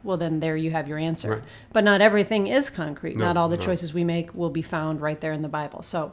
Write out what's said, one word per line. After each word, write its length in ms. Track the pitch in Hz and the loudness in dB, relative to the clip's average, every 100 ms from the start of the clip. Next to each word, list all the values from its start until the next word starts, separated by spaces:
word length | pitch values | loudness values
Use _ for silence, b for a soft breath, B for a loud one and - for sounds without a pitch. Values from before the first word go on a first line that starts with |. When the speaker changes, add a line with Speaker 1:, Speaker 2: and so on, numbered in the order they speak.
Speaker 1:
well, 140 | 202 180 | -4 -2
then 220 | 165 156 | 0 0
there 140 | 160 156 | 0 0
you 140 | 160 | 0
have 160 | 160 147 | -2 -4
your 80 | 151 | -4
answer. 320 | 160 160 107 | -2 -2 -2
Speaker 2:
Right. 100 | 107 B B B | -4 B B B
Speaker 1:
But 100 | - 208 | 4 6
not 160 | 202 | 8
everything 460 | 214 208 196 220 196 | 6 6 2 0 2
is 220 | 254 277 | 2 0
concrete. 460 | - 151 143 165 - | -4 -8 -6 -6 0
Speaker 2:
No, 80 | 175 | 2
Speaker 1:
Not 120 | 175 | 2
all 100 | 170 | 2
the 60 | 170 | 0
Speaker 2:
no. 40 | |
Speaker 1:
choices 320 | 190 175 170 | 0 -2 -2
we 100 | 170 170 | 0 0
make 280 | 170 170 | 0 -4
will 160 | - 170 | -4 -2
be 120 | 151 | -2
found 380 | 156 165 156 156 | -4 -2 -2 -2
right 180 | 151 151 | -2 -2
there 140 | 160 | -4
in 80 | 151 | -4
the 60 | 151 | -4
Bible. 320 | 151 147 - | -4 -6 -8
So 300 | - 175 151 | -6 -4 -6